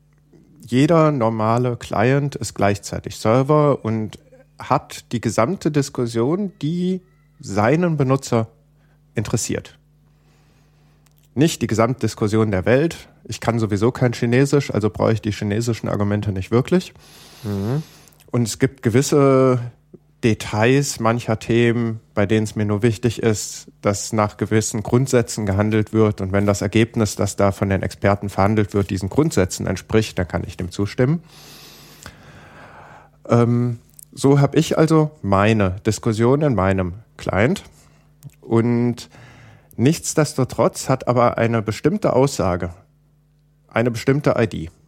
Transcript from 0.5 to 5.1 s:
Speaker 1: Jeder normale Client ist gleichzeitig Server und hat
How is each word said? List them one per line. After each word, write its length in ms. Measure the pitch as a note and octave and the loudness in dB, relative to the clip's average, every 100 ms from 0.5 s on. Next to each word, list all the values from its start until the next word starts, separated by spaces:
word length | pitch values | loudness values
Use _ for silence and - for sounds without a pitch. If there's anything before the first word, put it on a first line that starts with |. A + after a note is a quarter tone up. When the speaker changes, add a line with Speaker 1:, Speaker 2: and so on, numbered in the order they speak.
| - - | -20 -4
Speaker 1:
Jeder 460 | B2 D3+ E3 D#3 | 2 4 6 4
normale 640 | C#3+ A2+ A2+ A2 A#2+ B2+ A#2 | 2 0 0 0 2 0 -4
Client 580 | - - A#2+ C#3 C#3+ | -6 0 2 2 -2
ist 200 | - - | -6 -10
gleichzeitig 640 | - G2+ G2 - F2 - - | -2 0 0 -6 -10 -10 -6
Server 680 | A2 B2 C3+ D3+ D3 C3 | 0 2 2 2 2 0
und 340 | A2 A2 G#2+ - _ - _ _ | -2 -4 -6 -12 _ -20 _ _
hat 500 | - C#3 - - - | -2 -2 -2 -20 -8